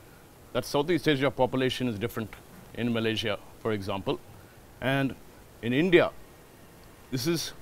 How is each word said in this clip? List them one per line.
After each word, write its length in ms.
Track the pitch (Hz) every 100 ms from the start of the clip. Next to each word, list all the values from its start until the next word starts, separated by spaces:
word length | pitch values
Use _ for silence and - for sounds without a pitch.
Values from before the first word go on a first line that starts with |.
| - - - - -
that 120 | 127 -
Southeast 420 | 143 147 160 160
Asia 220 | 135 139
population 580 | 127 123 131 131 - 123
is 120 | 101
different 340 | 117 113 107 - - - -
in 180 | - 120
Malaysia, 460 | 117 113 110 113 101 - -
for 140 | 113
example, 460 | 107 95 98 113 - - - - - - -
and 320 | 123 139 135 - - - - -
in 100 | 113
India, 380 | 131 185 170 107 - - - - - - - - - -
this 160 | 131 151
is 260 | 165 - -